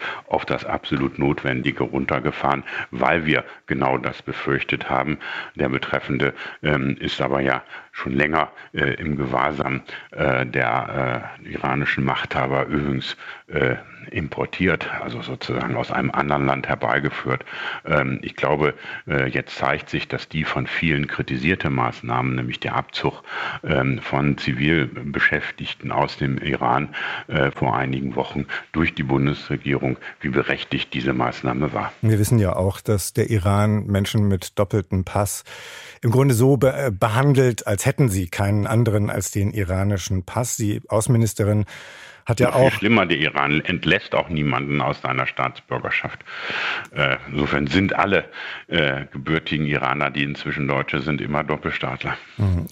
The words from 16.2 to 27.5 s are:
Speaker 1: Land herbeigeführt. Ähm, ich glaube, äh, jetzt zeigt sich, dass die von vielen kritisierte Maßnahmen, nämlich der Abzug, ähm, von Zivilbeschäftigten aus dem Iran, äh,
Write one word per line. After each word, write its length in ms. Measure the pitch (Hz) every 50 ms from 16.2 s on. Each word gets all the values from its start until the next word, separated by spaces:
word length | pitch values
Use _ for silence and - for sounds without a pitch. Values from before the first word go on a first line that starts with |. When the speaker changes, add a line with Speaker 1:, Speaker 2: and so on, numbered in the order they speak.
| 73 71 73 71 69
Speaker 1:
Land 220 | 67 67 67 67 -
herbeigeführt. 720 | 67 62 62 57 62 71 71 71 - - - 65 64 - - - - - - - - - -
Ähm, 340 | - 78 73 65 65 65 -
ich 140 | - - -
glaube, 400 | - 65 67 76 73 76 71 - - - - - - -
äh, 200 | - 73 69 67 65
jetzt 280 | 65 67 - - -
zeigt 320 | - - 65 76 76 - -
sich, 180 | - 71 -
dass 220 | - - - - -
die 140 | - 78 76
von 240 | - - 69 64
vielen 400 | - - - 82 80 73 71 73
kritisierte 640 | - - - - - 65 64 67 82 95 - - 78
Maßnahmen, 640 | 67 64 60 58 - - - 60 60 62 64 65 64
nämlich 240 | 64 62 62 - -
der 160 | - - 58
Abzug, 480 | 65 - - - - - 67 - - - - - - - - - - -
ähm, 360 | 82 76 65 65 67 65 -
von 380 | - - 69 69 71 73 67
Zivilbeschäftigten 1500 | - - 65 64 62 71 76 82 78 69 64 - - 65 69 71 76 - - 78 73 - - - - - - - - - -
aus 260 | - - 71 - -
dem 200 | - 73 67 67
Iran, 520 | 64 - 71 67 - 65 60 - 71 - 69 - - - - - - -
äh, 240 | - - 76 69 69